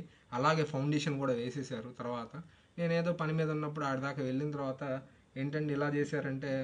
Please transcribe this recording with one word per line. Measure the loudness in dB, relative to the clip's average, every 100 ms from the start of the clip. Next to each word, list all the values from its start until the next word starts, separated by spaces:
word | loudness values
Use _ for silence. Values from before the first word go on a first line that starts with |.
| -8 -16 -6
అలాగే | 2 4 4
ఫౌండేషన్ | 2 0 2 2 2 0
కూడా | 2
వేసేశారు. | 0 -2 -4 -4 -6 -8
తర్వాత | -8 -4 -4 -6 -10 -14 -20 -14 -2
నేను | 0
ఏదో | 2 2
పని | 0 2
మీద | 2 2
ఉన్నప్పుడు | 0 -2 -2
ఆడి | -2 0
దాకా | -2 -2
వెళ్ళిన | 0 0 0
తర్వాత, | -2 -2 -2 -4 -4 -6 -18 -12 -6
"ఏంటండి | -2 0 0
ఇలా | 2 2
చేశారంటే," | 2 2 0 -2 -2 -2 -2